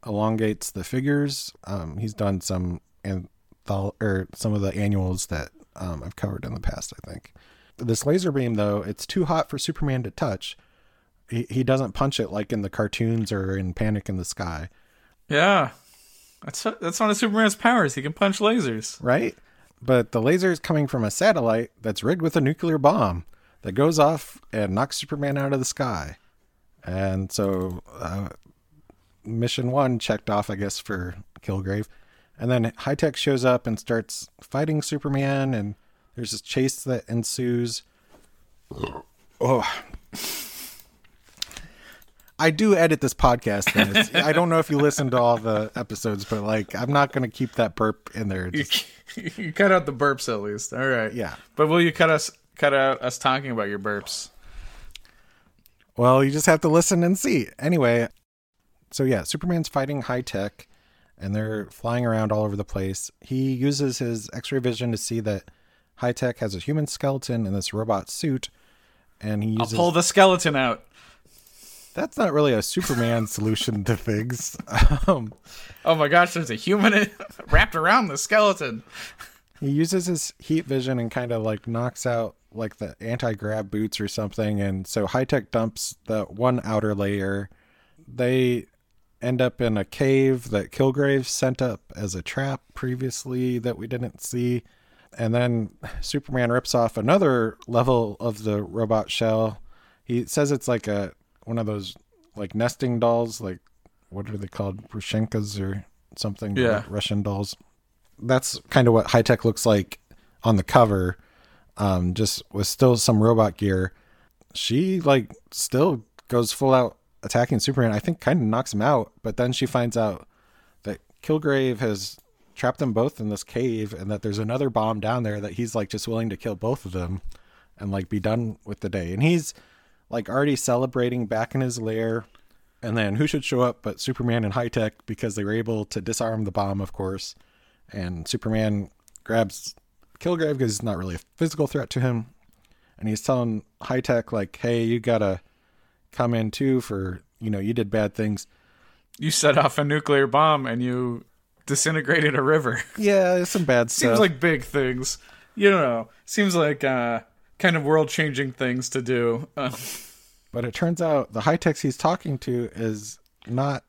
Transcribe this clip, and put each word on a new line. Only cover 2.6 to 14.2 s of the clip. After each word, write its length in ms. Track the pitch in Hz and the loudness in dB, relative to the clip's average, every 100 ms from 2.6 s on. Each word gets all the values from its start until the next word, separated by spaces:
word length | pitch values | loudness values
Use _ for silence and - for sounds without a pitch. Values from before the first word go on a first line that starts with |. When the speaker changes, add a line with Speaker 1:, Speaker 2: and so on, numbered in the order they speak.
| 90 87 _ _ | -2 -6 _ _
Speaker 1:
anthol-, 880 | 98 95 90 _ _ _ - 98 98 - | -6 -6 -8 _ _ _ -6 -4 -4 -4
or 260 | 110 95 95 | -2 0 -4
some 200 | - 113 | -4 -2
of 80 | 104 | 0
the 140 | 98 95 | 0 0
annuals 520 | 101 98 92 90 - | 0 2 0 -2 -4
that, 220 | 78 - _ - - | -6 -8 _ -20 -12
um, 280 | 92 80 - | -8 -8 -10
I've 100 | - | -6
covered 300 | 101 98 - | -6 -6 -8
in 80 | |
the 60 | - | -4
past, 340 | - - - - - | -4 -6 -10 -14 -16
I 60 | |
think. 220 | 90 - - _ _ _ - | -16 -18 -20 _ _ _ -8
This 280 | 123 113 139 | -4 -2 2
laser 260 | 175 180 | 2 2
beam, 240 | 139 123 107 | 0 0 0
though, 260 | 104 104 | 0 0
it's 240 | 107 - - | -4 -8 -6
too 180 | - 160 | -2 0
hot 240 | 160 151 | 0 -2
for 80 | 143 | -4
Superman 460 | - 160 147 131 | -6 -2 -2 -2
to 80 | 113 | -4
touch. 460 | - 147 95 - - _ _ _ _ _ _ _ | -4 -4 -4 -8 -14 _ _ _ _ _ _ _
He, 180 | 117 120 | -6 -4
he 140 | 120 | -2
doesn't 300 | 131 131 123 | 2 0 0
punch 260 | - 139 - | -2 -2 0
it 120 | 101 | -4
like 200 | 101 104 | -4 -2
in 100 | 113 | -4
the 80 | 98 | -4
cartoons 640 | - 107 - 113 113 107 | -4 -4 0 0 0 0
or 240 | 104 95 95 | -2 -2 -2
in 160 | 92 | -4
Panic 360 | 87 107 104 - | -2 -2 -2 -4
in 80 | |
the 80 | 95 | -6